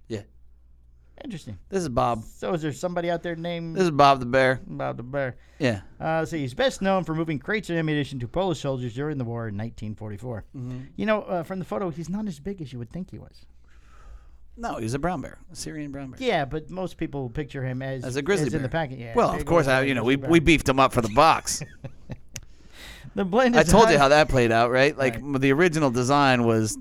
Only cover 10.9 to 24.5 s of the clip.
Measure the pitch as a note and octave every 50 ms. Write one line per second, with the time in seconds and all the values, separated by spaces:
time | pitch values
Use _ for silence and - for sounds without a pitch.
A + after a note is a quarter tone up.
10.9 | - - G3 G#3+ G#3+ G#3 - - F#3+ F3 D#3+ - F#3+ F#3+ E3+ - G3+ G#3+ G3+ F3
11.9 | D3 E3 E3 D3+ F3+ G#3 G#3+ G#3 D#3 - - G3 G3+ - D#3 B2 - A#2+ A#2+ -
12.9 | - E3+ F#3 - - - - - - - - - - - - - - - - -
13.9 | - - - - - - - - - - - - - A#3 A#3 A#3 - C#3+ A2+ A2
14.9 | B2 C#3+ D3+ F3 F3+ C#3+ G#2+ G#1+ G1+ - - - D#3+ - - - D#3+ D3+ D3 C#3+
15.9 | C3+ C#3 C#3 C3 A#2+ - C4 B3 G3+ E3 C#3+ C3 D3+ D#3 D3+ - E3+ F#3 F#3 E3+
16.9 | - - E3 D3+ - C#3+ C3 B2 A2+ D#3 D3+ B2+ - C#3+ B2+ C3 B2+ B2+ C3+ C3+
17.9 | C3+ C3 A#2+ C3 B2 C#3+ C#3+ D#3 G3+ F#3 D3+ B2+ B2+ D#3 C3+ A#2+ G#2+ E3 D#3+ B2+
18.9 | C3 B2 A#2+ - - A#3+ G#3+ C#3+ - - D3 C#3+ E3+ E3+ C#3+ C#3 C3 C3 C3+ C#3
19.9 | C3+ A#2+ A2 B2 C#3 C#3 C3+ C#3 E3+ E3+ C#3 D3 D#3+ C3+ - C#3 C3 C3+ C3+ B2+
20.9 | - B2+ A2+ G#2+ G#2+ C3+ D3+ D#3+ C#3+ - - - - - D#3 - - - - -
21.9 | - - - - - - - - - - - - - - - - - - - -
22.9 | - - - - - - G3 F3+ F3+ A#3+ C4 B3 A#3+ - D#3+ E3+ F3 G#3 A#3+ -
23.9 | D#3+ C#3+ C#3+ C3+ D3 D3+ D#3 B2+ C3 C3 A#2+ A2+